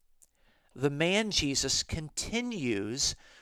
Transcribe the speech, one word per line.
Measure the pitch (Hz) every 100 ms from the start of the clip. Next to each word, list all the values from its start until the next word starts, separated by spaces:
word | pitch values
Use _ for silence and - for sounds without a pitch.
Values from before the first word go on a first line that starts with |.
| _ _ - _ _ _ _
the | - 143
man | 143 170 190 214
Jesus | - 143 131 131 -
continues | - 165 156 - - 226 240 220 123 101 107 135 - - - -